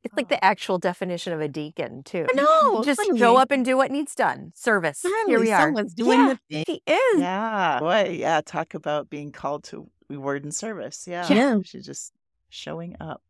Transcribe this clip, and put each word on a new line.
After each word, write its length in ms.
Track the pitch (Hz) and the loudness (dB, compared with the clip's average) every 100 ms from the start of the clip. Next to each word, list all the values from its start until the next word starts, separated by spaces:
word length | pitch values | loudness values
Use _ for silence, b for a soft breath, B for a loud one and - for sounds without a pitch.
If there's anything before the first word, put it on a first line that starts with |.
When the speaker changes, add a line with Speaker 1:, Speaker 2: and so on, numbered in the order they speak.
Speaker 1:
It's 100 | 240 - | -6 -6
like 100 | 254 | -2
Speaker 2:
Oh. 80 | |
Speaker 1:
the 100 | 285 | 2
actual 340 | 190 202 - 185 | 2 2 -2 0
definition 540 | 185 175 185 175 - | -2 -4 -6 -6 -6
of 80 | 160 | -4
a 60 | 151 | -4
deacon, 540 | 156 151 170 139 135 | -6 -10 -8 -8 -10
too. 240 | 139 - - | -8 -4 0
Speaker 3:
I 20 | |
know, 480 | 523 571 640 571 392 | 2 4 6 4 2
Speaker 1:
Just 160 | 277 277 | 0 0
Speaker 3:
finally. 180 | 415 240 | 0 4
Speaker 1:
show 160 | 233 254 | 6 6
up 160 | 262 | 4
and 120 | 277 | 2
do 120 | 247 262 | 2 2
what 140 | 262 | 0
needs 220 | 277 285 - | -2 -6 -2
done. 360 | 196 131 143 - | -2 -2 -12 -6
Service. 460 | 240 208 165 143 | 0 2 0 -2
Here 100 | 349 427 427 | -4 -2 2
Speaker 3:
Finally, 160 | 226 226 | 2 4
Speaker 1:
we 60 | |
are. 80 | 190 156 | 4 4
Speaker 3:
someone's 260 | 247 202 | 2 -4
doing 240 | 170 240 262 | -2 4 6
Speaker 1:
Yeah, 140 | 269 254 _ | 4 2 _
Speaker 3:
the 140 | 302 | -6
thing. 0 | 320 | -6
Speaker 1:
he 160 | 320 - | -6 0
is. 280 | 349 523 370 | 2 4 2
Speaker 2:
Yeah. 580 | 180 190 226 214 175 127 | 0 -2 -2 0 0 2
Boy, 380 | 156 214 185 170 | 2 2 2 -2
yeah, 220 | - 160 | 0 0
talk 300 | - 160 165 | 0 -8 -6
about 340 | - 151 151 - | -8 -4 -4 -6
being 200 | 147 147 | -12 -12
called 320 | - 143 147 | -8 -6 -6
to 240 | - - - _ _ | -10 -18 -18 _ _
word 340 | 143 139 143 | -10 -6 -6
and 100 | 147 | -6
service. 520 | 160 220 196 110 - - | -10 -10 -10 -12 -14 -12
Yeah. 260 | 175 170 | -8 0
Speaker 3:
Yeah. 280 | 196 269 214 | 2 4 0
Speaker 2:
She's 220 | 190 - 139 | -2 -16 -16
just 260 | 139 - _ _ _ _ | -16 -16 _ _ _ _
showing 480 | - - 160 175 - | -16 -12 -12 -12 -14
up. 220 | 160 139 _ | -14 -14 _